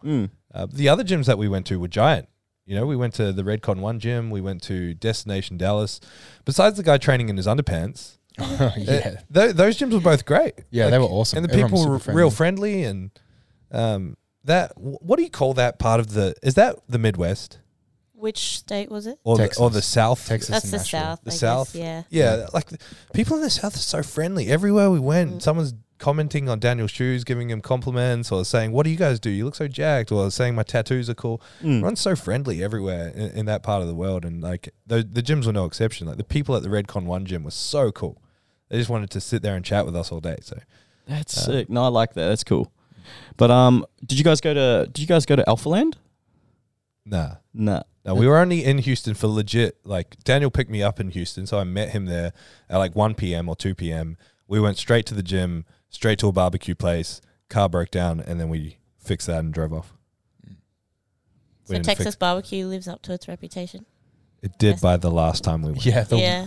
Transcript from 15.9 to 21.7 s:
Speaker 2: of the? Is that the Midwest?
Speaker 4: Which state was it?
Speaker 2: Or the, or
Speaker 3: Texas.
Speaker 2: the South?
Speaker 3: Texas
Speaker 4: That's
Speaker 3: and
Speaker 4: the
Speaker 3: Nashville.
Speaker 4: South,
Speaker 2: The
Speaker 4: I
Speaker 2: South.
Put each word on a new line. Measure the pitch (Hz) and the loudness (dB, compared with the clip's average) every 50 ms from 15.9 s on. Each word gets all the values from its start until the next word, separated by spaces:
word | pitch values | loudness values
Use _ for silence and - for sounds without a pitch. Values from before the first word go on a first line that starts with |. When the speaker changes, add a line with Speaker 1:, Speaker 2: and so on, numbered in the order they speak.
| 113 117 | 4 2
Speaker 2:
of | 117 107 107 | 2 0 0
the? | 107 98 95 - - | 0 0 0 -2 -2
Is | - 135 131 | -2 0 4
that | - 214 254 - - _ _ | 6 4 4 4 -4 _ _
the | 123 117 | -4 0
Midwest? | 113 110 98 87 87 85 95 - - - - - _ _ _ _ _ _ _ _ _ _ _ | 2 2 2 2 0 -2 -2 -4 -8 -14 -20 -20 _ _ _ _ _ _ _ _ _ _ _
Speaker 4:
Which | 226 214 220 214 - - - - - | _ -8 -6 -6 -4 -6 -6 -6 -8
state | - - 214 202 208 - | -8 -8 -6 -6 -6 -6
was | 214 208 208 | -10 -10 -10
it? | 220 262 - _ | -10 -12 -8 _
Speaker 2:
Or | 113 117 110 | 2 4 4
the, | 107 | 4
or | - | 2
Speaker 3:
Texas. | - - 120 120 113 | 2 2 2 4 4
Speaker 2:
the | 107 | 2
South? | 98 - - 120 110 113 127 - - - | -2 0 2 2 4 4 2 0 -2 -4
Speaker 3:
Texas | 113 110 - - | -4 -4 -2 -2
Speaker 4:
That's | 123 113 - | -2 -2 -2
Speaker 3:
and | 202 190 | -2 -4
Speaker 4:
the | 208 | -4
Speaker 3:
Nashville. | - - - 160 | -4 -4 -4 -4
Speaker 4:
South, | 156 160 165 165 - | -4 -6 -8 -10 -8
Speaker 2:
The | 170 | -8
Speaker 4:
I | 170 | -4
Speaker 2:
South. | 165 - 113 117 131 135 - | -2 0 0 0 0 -2 -4